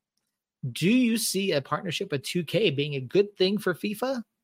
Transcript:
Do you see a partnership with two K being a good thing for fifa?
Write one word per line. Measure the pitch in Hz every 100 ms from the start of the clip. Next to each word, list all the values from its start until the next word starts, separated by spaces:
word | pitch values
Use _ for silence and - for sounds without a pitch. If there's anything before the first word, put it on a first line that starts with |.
| _ _ _ _ _ _ 131
Do | 117 170
you | 254 240 220
see | - 185 196
a | 147
partnership | - 151 190 - 196
with | 143
two | - 175
K | 160 170 214
being | 139 147 139
a |
good | 127 180 202 -
thing | 185 202
for | 190
fifa? | 170 208 202 254 262 - _